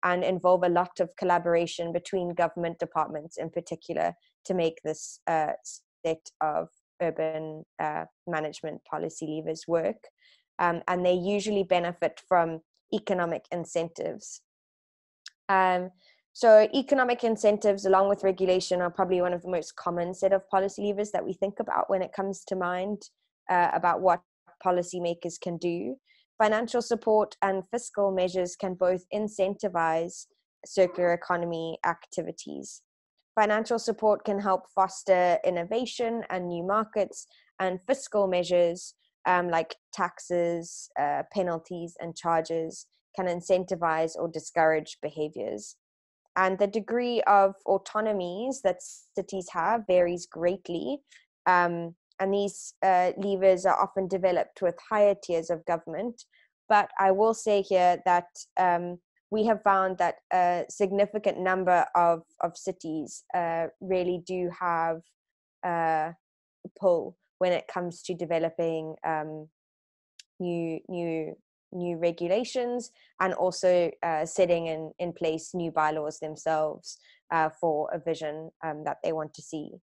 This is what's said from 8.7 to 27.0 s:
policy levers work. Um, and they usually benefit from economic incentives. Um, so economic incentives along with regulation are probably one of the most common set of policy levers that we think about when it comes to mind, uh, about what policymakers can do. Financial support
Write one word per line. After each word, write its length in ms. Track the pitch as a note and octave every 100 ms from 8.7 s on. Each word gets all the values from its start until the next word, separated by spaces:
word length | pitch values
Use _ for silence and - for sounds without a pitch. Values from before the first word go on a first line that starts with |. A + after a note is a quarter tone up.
| D3+
policy 420 | _ D#3 E3 - D#3+
levers 380 | D#3 D#3+ D#3+ -
work. 300 | E3 E3+ A3+ - _ _ _ _ -
Um, 220 | F3 E3+ -
and 180 | F3+
they 100 | F3+
usually 500 | F3+ F3+ G#3 G3+ G3+
benefit 580 | F#3 F3+ F3 F3 D#3+ - _
from 320 | F3+ E3 D#3+ _ _ _
economic 520 | A3 - F#3 E3+ E3 _
incentives. 920 | F3 E3 E3+ E3 - E3 - - - _ _ _ _ _ _ _ _ - _ -
Um, 420 | G3 F#3 F3+ F3+ _ _ _ _
so 340 | - A#3 G#3+ G#3+
economic 520 | C#4 B3+ C#4 B3 B3
incentives 600 | A#3 A3 G#3+ G#3 G#3 G3 G3
along 220 | F#3+ G3
with 140 | G3+
regulation 600 | F#3+ F#3 F#3+ F#3 F#3 F3+
are 80 | F3
probably 320 | F3 F3+ F3+
one 100 | F3+
of 100 | F3
the 80 | E3+
most 240 | F3+ D#3
common 400 | - - F3 F3
set 180 | F#3 F#3+
of 160 | F#3+ -
policy 320 | G3 G3 -
levers 280 | G3+ G3+ G#3
that 120 | F#3+
we 80 | -
think 260 | F#3 G3 G3+
about 320 | A3+ - -
when 120 | G3
it 100 | F#3
comes 320 | - G3 F#3+
to 100 | -
mind, 480 | F#3 F3+ F3+ F#3+ G#3 - _ _ _ -
uh, 200 | F3+ F3
about 300 | - F3 E3
what 180 | F#3 F3 _ _ _ _
policymakers 760 | F#3 F3+ F3 F3+ F3 E3+ E3+ E3
can 160 | F#3 E3+
do. 400 | F3 E3+ G3+ C4 _ _ _ _
Financial 440 | G#3+ G#3+ A#3 B3
support 520 | A#3 A3+